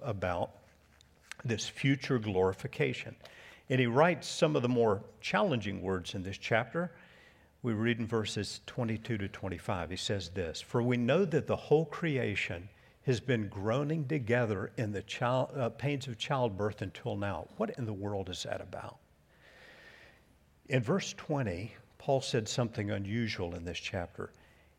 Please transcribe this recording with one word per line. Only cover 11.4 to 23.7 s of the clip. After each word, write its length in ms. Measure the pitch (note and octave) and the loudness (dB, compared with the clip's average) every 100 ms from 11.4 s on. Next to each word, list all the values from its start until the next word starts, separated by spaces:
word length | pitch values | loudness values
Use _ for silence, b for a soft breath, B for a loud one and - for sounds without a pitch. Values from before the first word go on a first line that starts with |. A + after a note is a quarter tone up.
| - | 2
the 100 | G#2 | -2
whole 300 | - D3 D#3+ | 4 4 4
creation 840 | - E3 C3+ A2+ G2+ - E2+ G2 b b b | -2 -2 0 0 0 -2 -6 -10 b b b
has 160 | - A#2 | 0 2
been 280 | - A#2+ G2+ | 2 2 2
groaning 580 | G2+ G2+ B2+ D3 E3 C3 | -2 0 2 2 0 0
together 640 | D3+ A2 A#2+ A2+ G2 G#2 - | -2 2 4 4 0 -2 -2
in 160 | G#2+ | -2
the 100 | G2+ | -2
child, 540 | - - B2 B2+ C3 C#3 | -6 -2 2 2 0 0
uh, 140 | A2+ | -2
pains 360 | - C#3 C#3+ C3 | -2 -2 -2 -4
of 100 | A2+ | -8
childbirth 640 | - C#3 B2 F#2+ G#2 G#2 | -2 0 0 0 -2 -2
until 340 | G2 - A#2+ G#2 | -6 -6 -4 -2
now." 320 | G2+ E2+ - - | -2 -4 -6 -4
What 140 | D3+ - | -4 -2
in 80 | A2+ | -4
the 80 | |
world 340 | G2 G#2 G2+ F#2 | -4 -4 -4 -4
is 140 | F2+ | -6
that 180 | - - | -6 -6
about? 380 | F#2+ - G2+ - _ _ _ B B B B B B B B B B _ _ _ - | -6 -10 -12 -14 _ _ _ B B B B B B B B B B _ _ _ 0
In 140 | C3 | 2
verse 320 | G#2+ F#3+ - | 2 0 -2
twenty, 580 | - - D3 A#2 F2 A2 - - - | -8 -4 -2 0 -2 -6 -12 -20 -8
Paul 240 | - C3+ | 0 0
said 260 | - B2+ G#2+ | 2 0 0
something 420 | - A#2+ A2+ G2+ | 0 0 0 -2
unusual 640 | G#2 G2 A2+ A2+ - F2 | -2 -2 -2 -2 -2 -4
in 120 | E2+ | -4
this 120 | E2+ | -6